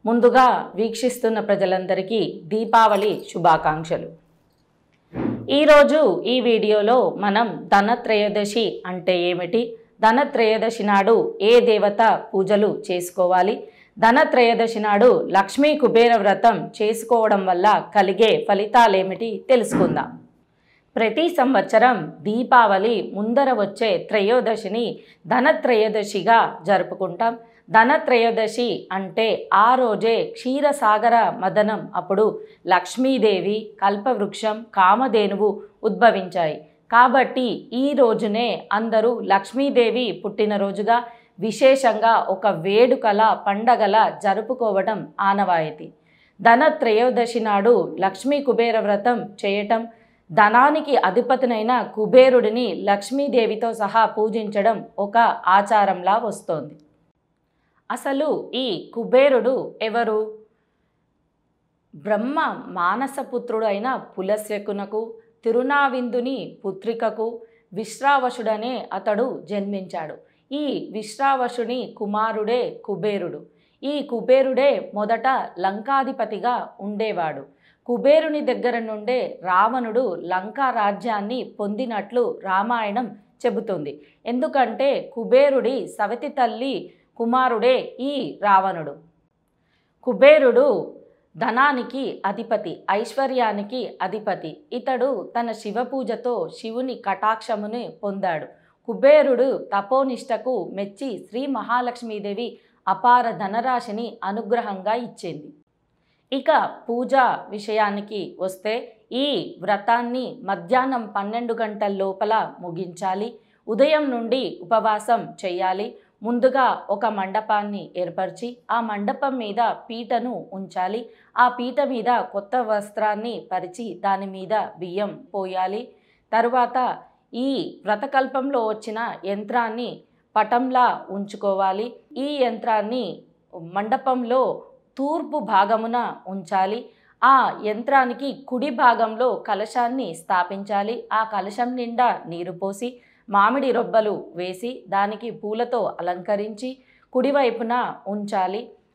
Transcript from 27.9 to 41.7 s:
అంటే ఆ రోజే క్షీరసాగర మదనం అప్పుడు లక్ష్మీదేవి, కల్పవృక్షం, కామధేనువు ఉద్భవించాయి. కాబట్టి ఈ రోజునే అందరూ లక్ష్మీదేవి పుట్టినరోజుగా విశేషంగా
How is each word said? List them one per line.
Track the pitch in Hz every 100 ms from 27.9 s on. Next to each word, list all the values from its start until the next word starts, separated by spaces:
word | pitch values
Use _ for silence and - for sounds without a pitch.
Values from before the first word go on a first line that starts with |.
| 311 311 247 233 226 214 214 240 180 -
అంటే | 190 190 220 220 185 -
ఆ | 190 220 254
రోజే | 240 202 226 226
క్షీరసాగర | 156 - 247 269 294 277 214 214 226 233 196
మదనం | 170 185 196 208 202 160 180
అప్పుడు | 175 196 214 208 - - 170
లక్ష్మీదేవి, | 180 175 - 262 262 214 190 185 214 214 -
కల్పవృక్షం, | 196 202 226 226 202 - 220 214 226 -
కామధేనువు | 185 214 262 214 202 202 208 202 - _
ఉద్భవించాయి. | 220 185 233 196 185 180 160 143 - _ _
కాబట్టి | 233 254 269 226 262 247 165 -
ఈ | 233 277
రోజునే | 294 240 214 208 208 240 165 -
అందరూ | 208 226 220 226 226
లక్ష్మీదేవి | 190 196 196 240 277 247 226 220 240 165 202
పుట్టినరోజుగా | 202 214 208 196 196 196 240 247 - _ -
విశేషంగా | 214 214 262